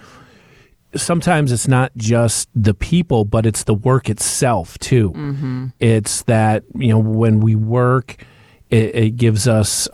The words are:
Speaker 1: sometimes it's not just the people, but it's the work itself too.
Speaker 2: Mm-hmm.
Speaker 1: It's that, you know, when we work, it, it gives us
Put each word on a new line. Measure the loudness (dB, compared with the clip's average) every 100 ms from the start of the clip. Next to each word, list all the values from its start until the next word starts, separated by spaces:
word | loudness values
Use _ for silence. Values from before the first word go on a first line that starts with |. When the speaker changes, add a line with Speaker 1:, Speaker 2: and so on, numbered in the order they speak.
| -18 -20 -20 -20 _ _ _ _ _ -8
Speaker 1:
sometimes | -2 -2 0 0 0
it's | 0 2
not | 2 0 -2
just | 0 2 2 -2 -6
the | -2 0
people, | 0 0 0 0 0
but | 0 0 0
it's | -2
the | -2
work | -2 2 0 0
itself | -6 -4 -2 -2 -2 -6 -12
too. | 0 0 0
Speaker 2:
Mm-hmm. | -2 -8 -6 -6 -6 -8 -2
Speaker 1:
It's | 0 2 0 -6
that, | 0 2 2 0 -4
you | -4 0
know, | 2
when | 2 2 2 4
we | 2
work, | 2 0 0 2 0 -2 -14 -20 _ _ _ -2
it, | 0 0
it | 0 0 2
gives | 0 2 2
us | 2 0 -2 -4